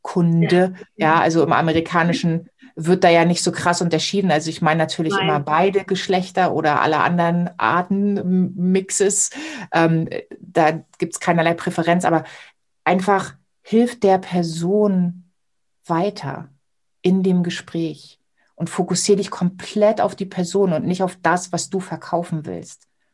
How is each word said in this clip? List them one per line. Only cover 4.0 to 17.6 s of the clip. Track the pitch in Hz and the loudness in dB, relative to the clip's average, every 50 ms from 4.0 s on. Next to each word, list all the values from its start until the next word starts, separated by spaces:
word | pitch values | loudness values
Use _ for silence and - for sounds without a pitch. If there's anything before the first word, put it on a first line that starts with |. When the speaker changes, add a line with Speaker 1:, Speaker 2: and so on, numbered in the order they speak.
| - - - 196 190 180 | -2 -2 -2 0 0 2
Speaker 1:
Also | 151 156 147 160 | 0 0 0 -4
ich | 160 - | -6 -2
meine | 175 156 160 165 | 0 0 2 2
natürlich | 160 156 - - 165 156 | 0 -2 -2 -4 -2 -2
Speaker 2:
Nein. | 151 196 185 165 | -2 0 0 0
Speaker 1:
immer | 151 147 | 0 -2
beide | 143 151 151 160 185 196 190 196 190 | 0 0 0 2 2 2 0 -2 -2
Geschlechter | - 190 185 - - 185 185 185 - - 196 180 160 - | -2 -6 -4 -2 -2 -2 -2 -2 -2 -2 0 0 0 0
oder | 156 156 151 147 - | 0 0 2 2 2
alle | - 156 156 147 | 2 2 2 2
anderen | - 143 175 175 170 170 170 175 175 - - - | 2 0 2 2 0 0 0 0 -2 -4 -4 -2
Arten, | 110 110 151 175 180 - 196 196 202 202 202 | 0 0 0 0 0 -2 -2 0 0 0 -2
M-, | 196 - 180 185 185 180 - - | -2 -2 0 0 2 0 0 -2
Mixes. | - 175 180 185 190 190 - - - 196 202 196 - - - - 277 302 320 302 247 185 - | -2 0 2 2 0 0 -2 -2 0 0 0 2 0 -4 -4 -6 -12 -14 -12 -12 -14 -10 -2
Ähm, | - 165 165 165 165 160 160 - - - - - - - | 2 2 4 4 2 0 -2 -4 -6 -10 -12 -12 -18 -20
da | - - - 170 156 156 165 160 - _ _ - | -12 -4 0 2 2 2 2 -2 -8 _ _ -8
gibt's | 170 165 - - | -8 -8 -6 -6
keinerlei | - 185 170 170 160 165 170 | -2 0 2 2 2 0 0
Präferenz, | 165 - 180 180 - 165 175 175 180 185 | -2 -4 -6 -4 -2 0 2 2 2 2
aber | 180 165 160 - - - - - - _ _ _ _ _ _ | 2 0 0 -2 -4 -18 -20 -20 -20 _ _ _ _ _ _
einfach | - 160 180 185 180 208 196 190 143 - - _ _ _ _ _ | -2 0 0 0 2 2 0 0 0 -6 -14 _ _ _ _ _
hilft | _ - 214 226 240 240 247 - | _ 0 2 2 2 2 -2 0
der | - 196 190 185 | 2 2 2 2
Person | 185 - 175 180 170 165 160 165 170 180 202 214 208 208 190 185 180 175 175 - - _ _ _ _ _ _ _ _ _ _ _ _ | 0 -2 -4 -2 -2 -2 -4 -4 -2 0 0 2 2 2 2 0 0 -2 -4 -8 -16 _ _ _ _ _ _ _ _ _ _ _ _
weiter | - 165 165 185 208 202 - - 139 143 160 170 - _ _ _ _ _ _ _ _ _ _ | -4 -2 -2 -2 -2 -4 -6 -10 -10 -10 -10 -12 -16 _ _ _ _ _ _ _ _ _ _
in | - 185 185 190 | 0 2 2 2
dem | 185 190 180 180 | 2 2 2 2
Gespräch | 175 175 165 - | 0 -2 -4 -8